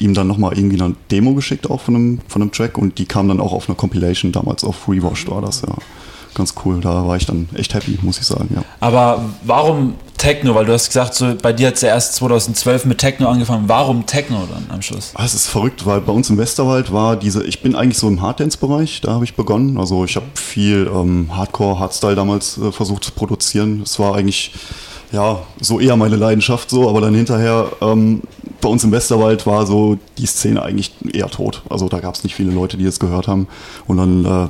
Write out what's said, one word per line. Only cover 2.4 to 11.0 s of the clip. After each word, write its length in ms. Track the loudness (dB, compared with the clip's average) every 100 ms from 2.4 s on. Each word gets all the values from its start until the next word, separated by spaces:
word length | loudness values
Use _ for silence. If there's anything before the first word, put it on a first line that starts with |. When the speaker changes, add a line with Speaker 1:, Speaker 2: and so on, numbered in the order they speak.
Speaker 1:
einem 100 | -2
Track 260 | 0 -4 0
und 200 | -2 -2
die 60 |
kam 240 | -2 0 2
dann 120 | 2
auch 120 | 0
auf 160 | -4 -4
einer 80 | -2
Compilation, 560 | -2 0 0 0 -2
damals 320 | -2 -2 -2
auf 240 | -4 -4 -2
Rewashed 420 | 0 0 -4 -6
war 120 | -6
das, 200 | -6 -6
ja. 120 | -6 -8 -12 -20 -20 -20 -12
Ganz 200 | -6 -4 -2
cool, 160 | -2 0
da 260 | 0 0 0
war 100 | -2
ich 80 | -2
dann 240 | -4 -4
echt 200 | -6 -4
happy, 240 | -4 -4 -2
muss 180 | -2 -2
ich 60 |
sagen, 240 | -4 -4 -4
ja. 100 | -4 -6 -4
Speaker 2:
Aber 420 | 2 4 4 2 -2 -8
warum 480 | 0 2 2 2 0 -4 -12 -2
Techno? 380 | 0 2 2
Weil 100 | 4
du 80 | 4
hast 140 | 2 2
gesagt, 260 | 0